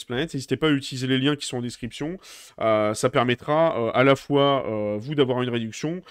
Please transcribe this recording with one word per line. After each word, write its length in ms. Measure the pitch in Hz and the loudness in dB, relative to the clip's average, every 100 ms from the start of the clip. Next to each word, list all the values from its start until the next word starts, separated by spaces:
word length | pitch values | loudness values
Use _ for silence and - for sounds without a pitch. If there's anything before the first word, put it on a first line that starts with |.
| - | -6
Planet, 280 | 120 165 | -6 -4
n'hésitez 220 | 139 127 143 | -6 -4 0
pas 100 | 156 | 2
à 40 | |
utiliser 340 | 139 135 131 127 | 0 -2 -6 0
les 100 | 131 | 2
liens 200 | 139 147 | 2 0
qui 100 | - | -4
sont 120 | 123 | -6
en 40 | |
description. 560 | 120 - 117 - 147 185 - - - - | -8 -8 -12 -8 -8 -10 -14 -20 -20 -4
Euh, 320 | 110 107 107 | 2 2 2
ça 160 | 104 131 | 0 0
permettra, 720 | 143 123 120 - 151 165 110 | 2 2 0 0 2 2 2
euh, 120 | 113 | 0
à 100 | 117 | 4
la 100 | 135 | 4
fois, 520 | 135 - 143 139 139 - | 4 2 2 4 2 0
euh, 320 | 107 104 104 | -4 -2 -4
vous 160 | 123 | -4
d'avoir 260 | 147 131 120 | 0 2 2
une 60 | 123 | 0
réduction, 540 | 117 113 - 151 175 - | -2 -4 -6 -6 -6 -12